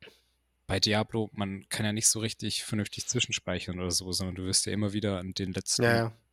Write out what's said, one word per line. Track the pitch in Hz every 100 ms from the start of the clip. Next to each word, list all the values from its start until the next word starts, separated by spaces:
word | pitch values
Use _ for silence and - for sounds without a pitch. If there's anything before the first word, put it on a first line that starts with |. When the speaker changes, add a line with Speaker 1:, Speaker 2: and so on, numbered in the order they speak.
| - - _ _ _ _ -
Speaker 1:
Bei | 98
Diablo, | 107 104 110 113 107
man | - 98 98 -
kann | - 107
ja |
nicht | 107 -
so | 110
richtig | 110 - 110 -
vernünftig | - 107 98 - -
zwischenspeichern | 123 - - - 90 - 90
oder | 90
so, | 87 92
sondern | 90 92
du | 90
wirst | 92 95 101
ja |
immer | 98 104
wieder | 104 104 95
an | 92
den | - 95
letzten | 92 - -
Speaker 2:
Ja, | 120 117
ja. | 113 - _